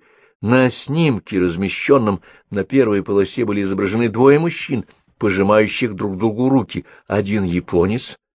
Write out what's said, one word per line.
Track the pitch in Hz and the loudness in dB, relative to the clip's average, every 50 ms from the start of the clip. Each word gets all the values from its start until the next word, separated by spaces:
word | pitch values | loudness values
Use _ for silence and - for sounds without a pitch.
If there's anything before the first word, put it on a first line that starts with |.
| _ _ _ _ _ _ _ _ | _ _ _ _ _ _ _ _
На | - 107 123 127 127 123 | 0 2 4 4 4 2
снимке, | - - - - 143 165 165 147 120 92 - - 104 92 | 0 -4 -6 -4 -2 0 0 0 0 -2 -6 -4 -2 0
размещенном | 90 90 82 87 98 90 - - - - 139 135 113 104 98 90 - - - _ _ _ | 0 0 0 -2 -4 -4 -4 -4 2 2 2 4 4 0 -2 -2 -6 -16 -20 _ _ _
на | 101 98 95 | -6 -6 -4
первой | - 131 135 123 110 104 98 | 0 0 2 2 2 0 -2
полосе, | 90 - 101 101 98 95 - 123 113 | -2 0 0 0 0 0 -2 -4 -4
были | 101 104 101 | -2 -2 -2
изображены | 101 95 98 95 101 90 104 113 120 113 | -2 -2 -2 -2 -2 -2 0 -2 -2 -2
двое | 101 113 131 139 143 151 | 0 4 4 6 6 4
мужчин, | 165 170 165 - - - 143 110 - - _ _ _ _ _ | 2 -2 -4 -8 -6 -6 -6 -6 -6 -10 _ _ _ _ _
пожимающих | _ 117 104 92 98 98 101 107 107 110 104 - - 127 110 101 | _ -2 0 0 2 2 4 4 4 4 2 0 -4 -4 -4 -4
друг | 90 104 101 95 | -6 -6 -6 -4
другу | 90 110 113 104 113 127 131 | -2 -2 -2 0 0 0 2
руки. | 135 131 104 - - - - - - - _ | 2 2 0 0 -6 -10 -10 -10 -18 -20 _
Один | - 98 104 101 98 107 107 95 | -2 -2 -2 0 0 -2 -2 0
японец, | 87 85 90 85 - - 87 85 95 110 127 - - - - _ _ _ | 0 -2 -2 -4 0 0 2 2 2 0 -4 -6 -10 -14 -18 _ _ _